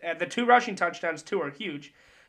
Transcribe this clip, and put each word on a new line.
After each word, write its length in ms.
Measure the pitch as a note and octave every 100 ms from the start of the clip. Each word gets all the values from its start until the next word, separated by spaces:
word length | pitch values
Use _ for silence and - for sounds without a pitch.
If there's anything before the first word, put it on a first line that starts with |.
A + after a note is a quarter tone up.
And 180 | E3+ E3
the 60 | F3
two 200 | A#3 A#3+
rushing 300 | B3 A#3 F#3+
touchdowns, 480 | F3 - E3+ D3+
too, 180 | - G3
are 80 | C#3+
huge. 440 | C#3 G3+ C#3+ - _ _ -